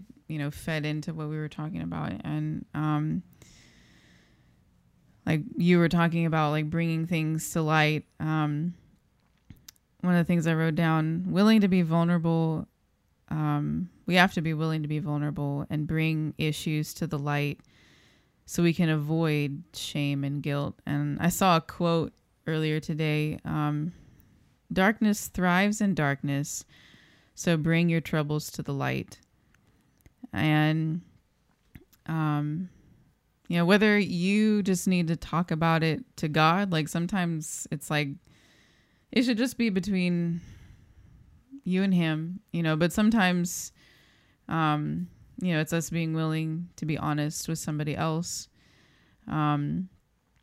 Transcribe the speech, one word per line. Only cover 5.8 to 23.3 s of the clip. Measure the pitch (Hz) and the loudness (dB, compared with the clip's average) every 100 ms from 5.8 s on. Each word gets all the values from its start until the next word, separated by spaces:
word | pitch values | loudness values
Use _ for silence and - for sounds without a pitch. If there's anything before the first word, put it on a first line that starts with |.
| 170 | 6
talking | 170 170 170 165 | 4 2 2 0
about, | 160 151 | 0 0
like, | 151 151 | 0 -2
bringing | 165 170 160 165 | -2 -2 -2 -2
things | 175 156 160 - | -2 0 -2 -2
to | 170 | -2
light. | 156 156 151 156 - - | 2 4 2 0 -4 -8
Um, | 156 156 151 147 170 175 _ _ _ _ _ _ - - - - _ _ | -4 0 0 0 -4 -6 _ _ _ _ _ _ -20 -20 -20 -20 _ _
one | 180 175 | 0 2
of | |
the | |
things | 165 175 160 | 4 2 2
I | |
wrote | 160 160 160 | 0 0 2
down, | 165 160 156 165 185 | 2 2 0 -2 -2
willing | 165 208 220 | 2 6 6
to | 196 | 6
be | 185 | 4
vulnerable. | 165 165 170 175 165 165 160 156 - _ _ _ _ _ - | 2 2 2 2 2 2 0 -2 -6 _ _ _ _ _ -8
Um, | 156 151 147 147 156 180 - - | -2 0 0 -2 -4 -6 -8 0
we | 180 | 4
have | 185 - | 4 2
to | |
be | 160 | -4
willing | 151 160 160 | -2 -2 -2
to | 147 | -4
be | 151 | -4
vulnerable | 147 147 147 - 143 143 - | -4 -4 -4 -4 -4 -4 -6
and | 156 151 | -6 -2
bring | 160 160 156 156 - | 0 0 0 -2 -2
issues | 156 151 - 151 151 | -2 -2 -2 -4 -4
to | - 160 | -6 -4
the | 151 | -4
light | 143 147 143 - _ _ _ _ _ _ _ _ - | -2 -2 -2 -6 _ _ _ _ _ _ _ _ -8
so | - | 2
we | 170 | 2
can | 165 170 | 4 2
avoid | 156 147 160 160 151 143 143 170 | 2 0 0 0 0 -2 -6 -12
shame | - - 151 143 143 | -12 -8 -4 -2 -2
and | 139 143 | -4 -4
guilt. | 143 143 143 - - | -4 -4 -4 -8 -6
And | 147 147 143 | -4 -2 0
I | 165 | 0
saw | - 190 165 | 4 4 4
a | |
quote | - - 170 165 156 - _ _ - | 2 -2 0 2 0 -8 _ _ -4
earlier | 160 156 156 | -2 0 -2
today, | - 156 156 151 151 | -2 -2 0 0 -2